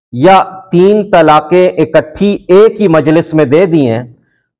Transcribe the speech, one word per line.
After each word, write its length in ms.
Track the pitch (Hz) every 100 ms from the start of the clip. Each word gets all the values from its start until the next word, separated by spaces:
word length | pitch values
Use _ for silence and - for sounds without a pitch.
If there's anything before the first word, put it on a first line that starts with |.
| _
या 280 | 120 170 190
तीन 680 | - - - 175 190 214 208
तलाकें 680 | 185 156 151 156 180 180 165
इकट्ठी 640 | 156 156 - - 202 202 -
एक 300 | 185 220 220
ही 80 | 202
मजलिस 460 | 160 143 160 165
में 160 | 156 143
दे 160 | 147 190
दी 180 | 160
हैं, 280 | 127 113 123 - _ _ _ _